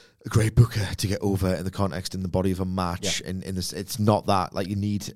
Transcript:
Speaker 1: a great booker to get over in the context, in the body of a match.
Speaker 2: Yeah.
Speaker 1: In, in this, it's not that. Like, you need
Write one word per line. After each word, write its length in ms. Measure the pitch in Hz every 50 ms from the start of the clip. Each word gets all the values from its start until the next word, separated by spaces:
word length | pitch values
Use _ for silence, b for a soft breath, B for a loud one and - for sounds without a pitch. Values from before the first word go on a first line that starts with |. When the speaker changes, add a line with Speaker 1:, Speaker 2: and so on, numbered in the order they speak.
| B B B B -
Speaker 1:
a 20 | -
great 260 | - 110 107 113 -
booker 320 | - 120 - - 110 98 90 92 -
to 80 | -
get 120 | 98 98 - -
over 320 | 101 98 95 98 92 92
in 100 | 78 87
the 60 | 92
context, 440 | - - 101 95 71 87 92 - -
in 80 | 92 92
the 60 | 92
body 220 | 82 92 92 98
of 100 | 95 87
a 40 | 98
match. 560 | 92 92 92 92 87 82 - - 98 90 - -
Speaker 2:
Yeah. 60 | -
Speaker 1:
In, 120 | 92 92 90
in 120 | - 95
this, 180 | 92 90 - -
it's 260 | 90 101 - - -
not 280 | 107 104 104 101 -
that. 260 | - 101 95 90 - -
Like, 140 | 87 101 87
you 80 | 104
need 380 | 101 98 104 104 101 - - -